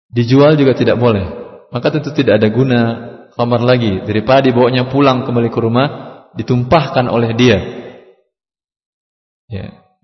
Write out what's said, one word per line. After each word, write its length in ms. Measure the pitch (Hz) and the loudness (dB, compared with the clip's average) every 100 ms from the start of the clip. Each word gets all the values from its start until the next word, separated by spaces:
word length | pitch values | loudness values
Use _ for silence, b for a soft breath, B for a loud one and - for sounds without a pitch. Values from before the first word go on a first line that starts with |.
| _ | _
Dijual 480 | 120 117 135 147 156 | -2 2 4 4 4
juga 160 | 135 | 2
tidak 280 | 120 113 113 | 2 0 2
boleh. 240 | 120 104 85 - - - _ | 2 0 -4 -10 -16 -20 _
Maka 200 | 123 143 | -6 -4
tentu 200 | 147 135 | -4 -6
tidak 280 | - 123 110 | -2 2 2
ada 80 | 107 | 2
guna 280 | 113 135 120 117 117 - - - | 0 0 2 0 -4 -12 -20 -12
khamar 280 | - 120 120 | -6 -2 0
lagi 400 | 120 127 113 95 - | 2 2 0 -2 -2
daripada 400 | 104 117 135 135 | -2 2 2 4
dibawanya 440 | 123 123 127 123 | 4 2 0 -2
pulang 360 | 135 139 127 120 | 2 2 0 -2
kembali 240 | 120 117 | -2 -2
ke 100 | 117 | -2
rumah, 260 | 113 120 143 - - - _ - | 0 0 -2 -4 -16 -20 _ -10
ditumpahkan 720 | 113 123 123 170 143 127 123 | -4 -2 2 0 0 -2 0
oleh 240 | 117 113 | 0 0
dia. 240 | 113 123 98 - - - - - _ _ _ _ _ _ _ _ _ _ _ _ _ - | 2 2 2 -2 -12 -16 -20 -20 _ _ _ _ _ _ _ _ _ _ _ _ _ -14
Ya, 340 | 98 - - _ _ | -14 -14 -18 _ _